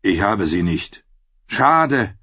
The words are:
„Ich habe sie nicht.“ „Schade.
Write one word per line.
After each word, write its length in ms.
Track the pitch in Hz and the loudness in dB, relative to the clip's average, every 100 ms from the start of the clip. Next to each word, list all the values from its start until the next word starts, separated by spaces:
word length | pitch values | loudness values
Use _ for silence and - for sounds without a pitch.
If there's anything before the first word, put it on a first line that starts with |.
„Ich 220 | - 85 | 0 0
habe 240 | 101 107 82 | 0 0 -2
sie 160 | 85 | 0
nicht.“ 420 | 87 80 - - _ _ _ _ _ | -2 -2 -6 -18 _ _ _ _ _
„Schade. 640 | - 135 160 160 139 107 - | 0 2 2 2 0 -2 -8